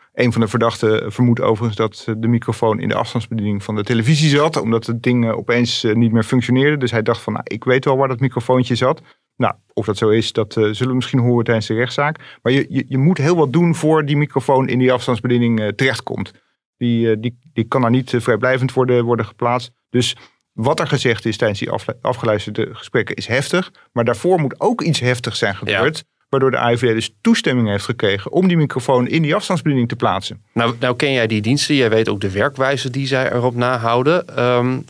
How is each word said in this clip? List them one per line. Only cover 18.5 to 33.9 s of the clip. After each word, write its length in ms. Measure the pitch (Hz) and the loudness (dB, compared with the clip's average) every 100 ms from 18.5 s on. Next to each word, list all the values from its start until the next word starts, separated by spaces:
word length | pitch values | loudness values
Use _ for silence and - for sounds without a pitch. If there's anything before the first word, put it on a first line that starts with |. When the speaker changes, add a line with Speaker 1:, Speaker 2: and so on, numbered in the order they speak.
| 131 131 | 0 0
Speaker 1:
worden, 320 | - 127 123 | 0 2 2
worden 220 | 117 117 110 | 2 0 -2
geplaatst. 440 | - 120 123 123 _ _ | -4 -2 -2 -6 _ _
Dus 260 | 123 120 - - _ _ | -2 -2 -6 -16 _ _
wat 280 | - 113 156 | -4 -2 0
er 60 | 156 | 0
gezegd 380 | 139 127 110 | 0 0 0
is 120 | 117 104 | -2 -2
tijdens 240 | 110 104 | -2 -2
die 100 | 117 | -6
afle-, 260 | - - - | -6 -6 -6
afgeluisterde 680 | - 127 117 107 107 107 104 | -6 -2 -2 -2 -4 -6 -6
gesprekken 440 | - - 123 101 - | -8 -4 -4 -4 -8
is 100 | - | -4
heftig. 460 | 123 135 175 190 _ _ | -4 -2 -4 -4 _ _
Maar 120 | 120 | -2
daarvoor 360 | 117 120 175 185 | -2 0 0 0
moet 200 | 139 - | 0 -2
ook 220 | 202 240 | -2 0
iets 180 | - 151 | 0 0
heftigs 380 | 123 123 120 - | 0 -2 -4 -2
zijn 180 | 107 95 | -2 -4
Speaker 2:
Ja. 120 | 104 98 | -4 0
Speaker 1:
gebeurd. 280 | 139 160 - _ _ | 0 -2 -14 _ _
Waardoor 220 | 135 131 | 0 2
de 80 | 123 | 2
A 140 | 120 | 0
I 60 | 117 | 2
V 20 | |
D 140 | 120 | 2
dus 200 | 113 - - | 0 -4 -2
toestemming 480 | 226 226 165 127 110 | 2 2 2 2 2
heeft 160 | 101 | 0
gekregen 480 | - - 104 101 - | -4 -2 0 0 0
om 160 | 165 185 | 2 4
die 80 | 170 | 4
microfoon 520 | 143 131 120 127 123 | 2 -2 0 2 2
in 140 | 160 | 0
die 120 | 151 | 0
afstandsbediening 540 | 208 - 175 151 135 120 | 0 0 -2 0 0 0
te 80 | 120 | 0
plaatsen. 460 | 117 92 - - _ | -2 -2 -6 -14 _
Speaker 2:
Nou, 220 | 113 117 117 | -2 -2 0
nou 160 | 127 123 | -2 0
ken 160 | 147 | 0
jij 140 | 131 113 | 2 0
die 140 | 110 | 0
diensten. 340 | 107 143 - | 0 0 2
Jij 160 | 143 117 | 2 4
weet 180 | 110 110 | 2 2
ook 120 | 104 | -2
de 100 | 101 | -4
werkwijze 600 | 95 135 135 131 139 131 | -2 -2 0 0 0 -4
die 160 | 131 135 | -4 -2
zij 260 | 135 131 | 0 0
erop 220 | 123 127 | 0 0
nahouden. 840 | 120 123 127 117 | 0 0 0 0